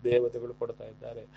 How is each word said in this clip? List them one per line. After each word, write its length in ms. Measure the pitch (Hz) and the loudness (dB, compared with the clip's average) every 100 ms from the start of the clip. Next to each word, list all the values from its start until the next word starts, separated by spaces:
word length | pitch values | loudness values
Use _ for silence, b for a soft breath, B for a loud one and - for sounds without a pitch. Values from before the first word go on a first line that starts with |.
ದೇವತೆಗಳು 500 | 120 120 120 120 120 | 4 6 4 -2 -8
ಕೊಡ್ತಾ 300 | 120 117 113 | -6 -6 -6
ಇದ್ದಾರೆ. 440 | 110 101 117 117 107 | -14 -12 -12 -12 -14